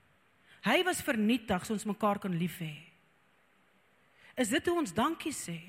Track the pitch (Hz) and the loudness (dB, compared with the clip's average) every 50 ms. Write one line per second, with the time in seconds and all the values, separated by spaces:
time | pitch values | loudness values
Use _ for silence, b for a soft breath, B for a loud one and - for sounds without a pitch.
0 | _ _ _ _ _ _ _ _ B B B B B 196 262 359 349 359 339 - | _ _ _ _ _ _ _ _ B B B B B 4 4 4 4 2 0 -2
1 | - 302 254 214 208 214 254 240 - - 190 175 - - 220 196 - 214 196 - | -2 -2 0 2 4 4 2 2 0 0 -2 -2 -2 -2 -4 -4 -2 -4 -2 0
2 | 220 208 202 208 - 190 175 165 180 170 - - 165 156 151 147 - - _ _ | 2 0 0 0 -2 -2 -2 0 -2 -2 -4 -6 -8 -8 -10 -12 -16 -20 _ _
3 | _ _ _ _ _ _ _ _ _ _ _ _ _ _ _ _ _ _ _ _ | _ _ _ _ _ _ _ _ _ _ _ _ _ _ _ _ _ _ _ _
4 | B B B B B B B B 254 190 254 330 - 349 349 339 294 190 160 214 | B B B B B B B B 0 2 2 2 2 2 2 2 0 0 0 2
5 | 247 311 330 - - 320 - - - 175 170 160 170 | 2 2 0 -2 -6 -6 -6 -6 -8 -8 -10 -10 -12